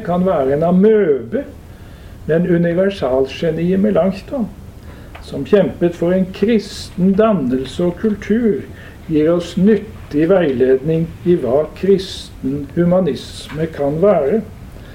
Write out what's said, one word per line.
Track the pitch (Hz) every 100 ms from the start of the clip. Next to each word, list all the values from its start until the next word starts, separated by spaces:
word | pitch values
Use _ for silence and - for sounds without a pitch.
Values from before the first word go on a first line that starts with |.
| 185
kan | 175 190
være | 165 131 143
en | 165
amøbe, | 180 208 214 180 131 113 226 285 - - - - - - - -
men | 160 180
universalgeniet | 170 170 170 196 196 139 131 135 - 170 160 175 190
Melanchthon, | 214 180 185 190 - 285 208 - - - - - - - -
som | 139 143
kjempet | 202 160 - 175 -
for | 170
en | 185 185
kristen | - 202 226 - - - - 185 196
dannelse | 220 190 123 131 135 - 175
og | 175
kultur, | 220 202 - 220 226 147 - - - - -
gir | 151 151
oss | 175 170 -
nyttig | 190 202 - - - 147 165
veiledning | 190 160 120 127 131 160 165 165 - 175
i | 175
hva | 123 139 156 -
kristen | 185 190 - - - - 131 143 139 170
humanisme | 175 180 170 117 - - - 147 160
kan | - 143 156
være. | 202 180 139 220 - - - - -